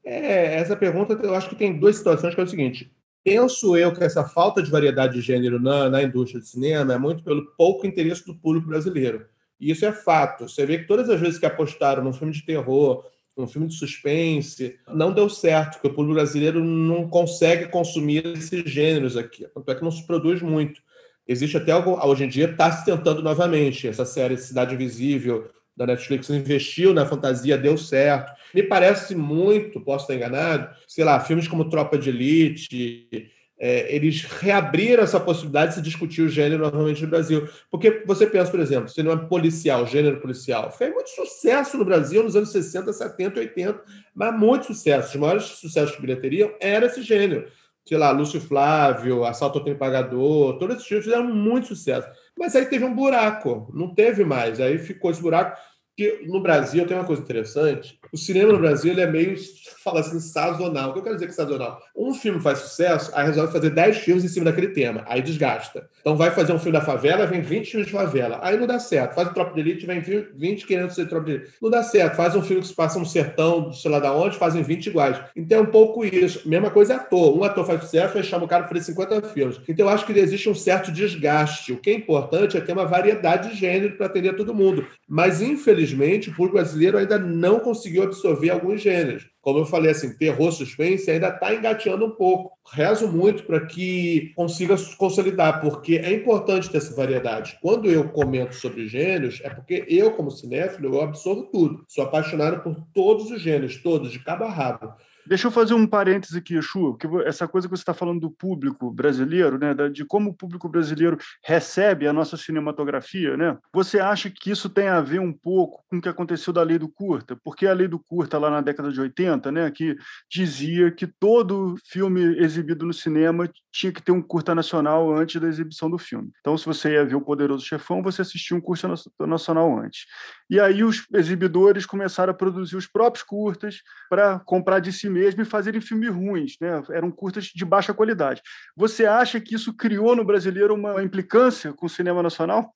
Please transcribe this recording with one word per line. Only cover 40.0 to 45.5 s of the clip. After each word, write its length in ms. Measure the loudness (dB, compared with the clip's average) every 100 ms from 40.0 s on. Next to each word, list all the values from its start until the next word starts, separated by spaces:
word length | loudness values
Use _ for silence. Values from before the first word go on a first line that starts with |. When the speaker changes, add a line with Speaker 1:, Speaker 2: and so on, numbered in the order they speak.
| 2 0
Speaker 1:
policial, 500 | -8 -10 -4 -4 -4
fez 240 | -4 -4
muito 160 | -4 -8
sucesso 680 | -10 -10 -2 2 2 0 -2
no 80 |
Brasil 380 | 2 2 4 2
nos 140 | 4 0
anos 160 | 0
sessenta, 400 | -4 -4 -6 -6
setenta, 480 | -6 -10 -6 -4 -4
oitenta, 420 | -6 -4 -6 -6 -12 -20 _
mas 220 | -4 -2 4
muito 280 | 4 4 0
sucesso. 420 | -2 2 2 0
Os 80 | -2
maiores 260 | 0 0
sucessos 540 | -2